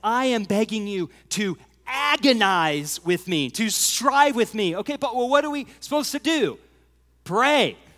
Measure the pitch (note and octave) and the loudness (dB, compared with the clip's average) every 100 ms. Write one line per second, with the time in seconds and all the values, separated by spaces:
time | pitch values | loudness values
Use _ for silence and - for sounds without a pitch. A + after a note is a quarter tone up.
0 | G#3+ A#3+ C4 A#3 G3 G3+ A3 G#3+ G#3 F#3+ | -2 0 0 0 0 0 0 -2 -4 -4
1 | E3 - - - G3+ E3 - _ - C4 | -6 -8 -10 -4 -4 -4 -12 _ -8 -2
2 | D4 D4 C#4 A#3 G3 F#3 D#3+ D3 D3 - | 0 2 4 4 4 4 2 0 -4 -6
3 | E3+ F3 F3+ D#3+ C3 - A3 - - - | -2 -2 -2 -2 -2 -4 -4 0 -2 0
4 | B3+ C#4 D4 A#3+ A3 G#3+ F#3 F3 G#3+ C#4+ | 2 4 4 2 -2 0 -2 -2 -6 -6
5 | C#4+ A3+ B3 C#4+ D4 C#4+ B3 - - D4 | -4 -2 2 2 2 -4 -8 -14 -4 -2
6 | C4+ C#4+ D4+ D#4+ F3+ G#2+ _ _ _ _ | -2 -4 -2 0 0 -4 _ _ _ _
7 | _ _ - G3 C4+ D4 F3 - - | _ _ -6 0 2 4 2 -2 -18